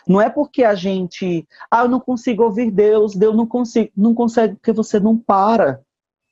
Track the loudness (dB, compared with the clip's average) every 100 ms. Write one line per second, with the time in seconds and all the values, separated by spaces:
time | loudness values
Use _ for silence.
0 | 0 2 2 -2 -4 0 0 0 -4 -4
1 | -6 -8 -6 -6 -8 _ -4 0 0 -2
2 | -4 -4 -4 0 0 0 -2 2 2 2
3 | 0 0 0 2 -2 -4 -2 -2 -2 0
4 | 0 2 0 0 0 -2 -4 -2 -2 0
5 | 0 0 0 0 2 2 0 -2 _ _
6 | _ _ _